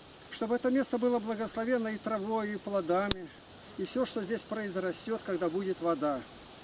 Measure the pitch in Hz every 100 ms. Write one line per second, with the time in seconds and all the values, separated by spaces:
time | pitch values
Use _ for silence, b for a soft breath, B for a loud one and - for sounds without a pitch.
0 | - - - - 226 240 254 262 254 240
1 | 247 240 214 214 226 226 226 254 220 220
2 | 214 214 208 220 208 202 208 202 165 180
3 | 202 196 165 - - - - - 190 254
4 | 254 233 185 220 - 220 208 185 180 160
5 | - 220 - 175 170 175 190 175 170 156
6 | 151 135 - - - -